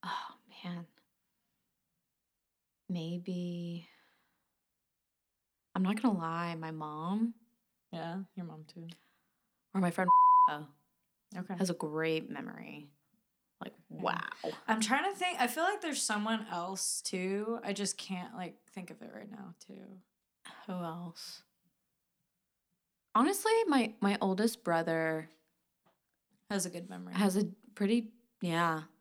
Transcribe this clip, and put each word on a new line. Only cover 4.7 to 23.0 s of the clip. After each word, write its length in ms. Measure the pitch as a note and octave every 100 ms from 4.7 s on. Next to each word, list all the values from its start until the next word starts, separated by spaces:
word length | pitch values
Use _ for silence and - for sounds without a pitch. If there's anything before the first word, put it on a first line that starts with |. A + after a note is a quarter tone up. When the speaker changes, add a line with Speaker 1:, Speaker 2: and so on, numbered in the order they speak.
| _ _ _ _ _ _ _ _ _ _ -
Speaker 1:
I'm 80 |
not 180 | F#3 G#3+
gonna 160 | B3+ G3
lie, 380 | E3 E3 F3 E3
my 160 | D#3+
mom. 640 | D#3+ D3+ D3+ E3 G3+ A#3 A#3 _ _ _ _ _
Speaker 2:
Yeah, 260 | E3+ E3 F3+ F#3+ -
your 100 | F3
mom 180 | D#3 D#3
too. 200 | - E3 E3+ _ _ _ _ _ _ _
Speaker 1:
Or 80 | F#3+
my 100 | F3+
friend 180 | E3 F3+ B5 B5 B5 B5+ D3+ D3+ - _ _ _ _ _ F3+
Speaker 2:
Okay. 180 | F3+ F3+
Speaker 1:
has 120 | F#3
a 40 |
great 560 | E3+ D#3 D#3 D#3+ D#3+ -
memory. 600 | C#3+ - - - D3 D3 _ _ _ _ _ _ _
Like, 120 | - - _
Speaker 2:
Yeah. 120 | D#3+
Speaker 1:
wow. 500 | - - - - - - -
Speaker 2:
I'm 120 | A3+
trying 300 | A3 C4 F4+
to 60 | G4
think. 220 | F4+ F4
I 80 | A#3+
feel 160 | B3
like 180 | F4 G#4
there's 200 | F4+ C#4
someone 460 | - G#3 G#3+ A3+ G#3+
else 520 | F3+ F3 F#3+ - -
too. 580 | - F#3+ F#3 G3 G#3+ A#3
I 100 | G#3+
just 240 | G3 G3+ -
can't, 360 | - F#3 F3+ -
like, 280 | F3 - _
think 180 | - F3+
of 100 | -
it 100 | -
right 160 | - G#3
now 260 | - F#3+ E3+
too. 400 | - - - F#3+ _ _ _ _ - - -
Speaker 1:
Who 60 |
else? 680 | F#3 E3+ E3 F3 - - - _ _ _ _ _ _ _ _ _ _ _ _ _ _ _ _